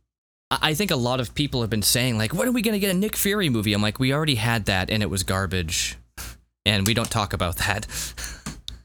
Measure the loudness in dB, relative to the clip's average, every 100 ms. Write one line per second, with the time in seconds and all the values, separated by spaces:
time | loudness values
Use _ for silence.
0 | _ _ _ _ _ 0 2 2 0 2
1 | 2 0 -2 -2 -2 0 0 0 2 2
2 | 2 2 0 0 0 2 2 2 2 2
3 | 0 0 0 2 2 2 2 2 2 2
4 | 0 2 2 2 2 0 2 0 2 0
5 | 0 -2 0 0 0 -2 -2 -2 -4 -6
6 | -16 -16 -14 -16 _ _ 2 2 2 0
7 | 0 -2 -2 -2 -2 -2 -2 -2 -4 -8
8 | -10 -10 -12 -12 -14 -14 -14 -16